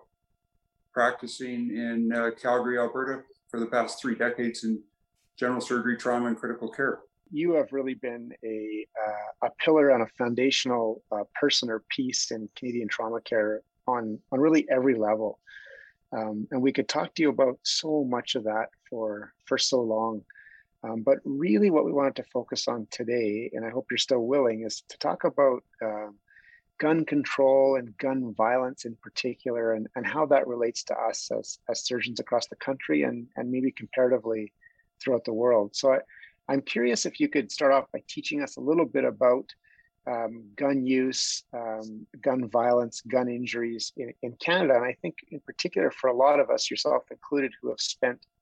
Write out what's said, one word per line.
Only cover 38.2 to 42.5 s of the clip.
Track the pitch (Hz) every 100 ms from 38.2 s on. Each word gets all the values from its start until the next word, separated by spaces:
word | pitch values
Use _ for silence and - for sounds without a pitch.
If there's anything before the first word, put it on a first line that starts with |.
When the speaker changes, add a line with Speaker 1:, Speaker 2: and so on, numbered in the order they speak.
| - 147
Speaker 2:
us | 135 -
a |
little | 131 165
bit | 135 139
about, | 127 104 127 127 - - _ _ _ _ -
um, | 120 113 117 104 104
gun | 139 135 127
use, | 131 131 127 - - -
um, | 120 117 110 110 110 - 123
gun | 139 127
violence, | 117